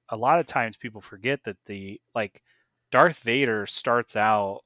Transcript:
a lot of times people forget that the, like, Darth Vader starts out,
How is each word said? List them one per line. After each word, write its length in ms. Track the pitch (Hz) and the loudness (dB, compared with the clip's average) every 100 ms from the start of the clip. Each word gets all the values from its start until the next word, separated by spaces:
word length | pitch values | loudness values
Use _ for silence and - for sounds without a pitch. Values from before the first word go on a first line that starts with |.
| - | -12
a 60 | 110 | -4
lot 220 | 127 170 | 2 2
of 60 | 156 | 2
times 300 | 135 113 - | -2 -4 -6
people 240 | 120 107 | -14 -14
forget 420 | - 98 117 139 | -20 -8 -4 -4
that 120 | 113 95 - | -6 -14 -12
the, 340 | 101 98 101 _ | -12 -12 -16 _
like, 280 | 120 107 _ _ _ _ _ _ | -6 -6 _ _ _ _ _ _
Darth 280 | 127 170 156 | 4 4 2
Vader 460 | 117 139 131 110 101 | -2 0 2 0 -2
starts 480 | - 131 120 113 | -4 0 0 0
out, 460 | 107 107 107 98 - | 0 2 4 0 -6